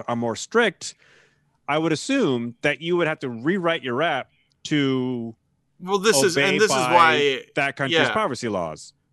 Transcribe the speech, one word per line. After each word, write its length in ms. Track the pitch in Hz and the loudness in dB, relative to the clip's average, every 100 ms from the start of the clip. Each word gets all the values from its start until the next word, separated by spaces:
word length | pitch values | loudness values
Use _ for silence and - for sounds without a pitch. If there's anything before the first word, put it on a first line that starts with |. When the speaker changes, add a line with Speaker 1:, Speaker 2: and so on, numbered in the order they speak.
| 117 | -4
Speaker 1:
are 80 | 117 | -4
more 200 | 120 110 | -4 -6
strict, 600 | - 226 220 - - - _ _ _ _ _ _ - | -2 0 0 -2 -14 -16 _ _ _ _ _ _ -4
I 100 | 151 | -2
would 140 | 165 | 0
assume 640 | 151 - 277 180 123 120 - | -2 -2 0 2 0 -4 -4
that 180 | 147 143 | -2 -2
you 160 | 165 175 | -2 0
would 100 | 156 | 0
have 120 | 156 | -2
to 100 | 135 | -8
rewrite 540 | 113 139 196 170 165 | -4 -2 0 0 -2
your 180 | 127 120 | -2 -2
app 300 | 170 135 - _ _ _ - | -2 -2 -6 _ _ _ -4
to 720 | 151 135 131 127 123 117 113 _ _ _ _ | 0 0 0 -2 -6 -10 -14 _ _ _ _
Speaker 2:
Well, 200 | 180 202 | -4 0
this 220 | 214 139 | 4 4
is, 140 | 175 156 | 4 2
and 100 | 143 | 2
Speaker 1:
obey 100 | 147 | 2
Speaker 2:
this 140 | 214 | 2
is 60 | 131 | 2
Speaker 1:
by 160 | 127 | 4
Speaker 2:
why 480 | 135 160 151 143 127 - - | 6 6 4 0 -2 -6 -4
Speaker 1:
that 200 | 139 139 | -4 -4
country's 240 | 139 160 | 0 2
Speaker 2:
yeah. 120 | 131 | 2
Speaker 1:
privacy 380 | 156 208 123 117 | 0 -2 -4 -4
laws. 440 | 98 82 76 - _ _ | -4 -4 -8 -18 _ _